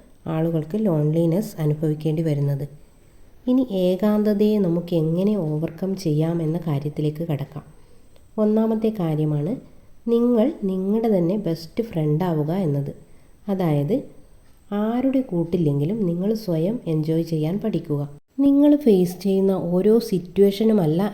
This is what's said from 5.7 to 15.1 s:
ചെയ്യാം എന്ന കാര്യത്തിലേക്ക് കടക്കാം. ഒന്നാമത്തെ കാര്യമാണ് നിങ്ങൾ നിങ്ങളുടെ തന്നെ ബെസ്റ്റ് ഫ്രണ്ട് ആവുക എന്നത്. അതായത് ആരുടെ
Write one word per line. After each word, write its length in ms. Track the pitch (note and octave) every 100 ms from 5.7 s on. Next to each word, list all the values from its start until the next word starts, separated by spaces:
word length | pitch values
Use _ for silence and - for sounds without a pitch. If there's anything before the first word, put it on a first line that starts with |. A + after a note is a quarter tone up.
| - F#3+ F#3
ചെയ്യാം 420 | E3 D3+ D#3+ E3+
എന്ന 160 | D#3 E3+
കാര്യത്തിലേക്ക് 680 | E3 C#3 D3 D3 D3+ D3+ E3
കടക്കാം. 360 | C#3 C#3 D3+ - - - - - - - -
ഒന്നാമത്തെ 520 | G#3+ G#3+ A3 A3 A3
കാര്യമാണ് 640 | A3 E3 D3+ D3+ D3 D3+ C4 - - - - A#3
നിങ്ങൾ 380 | A#3 A#3+ A#3 B3+ E4
നിങ്ങളുടെ 460 | G3 F#3 F#3+ A3+ A#3
തന്നെ 260 | F#3+ E3 G3+
ബെസ്റ്റ് 460 | E3 E3 - -
ഫ്രണ്ട് 400 | A3+ E3 D3+ D3+
ആവുക 280 | F#3 D#3 D3
എന്നത്. 400 | F#3 E3+ C#3+ C#3+ - - - - - -
അതായത് 460 | F#3+ F3 D3 C#3+ C4 - - - - - - -
ആരുടെ 500 | G3+ G#3+ A#3+ C4+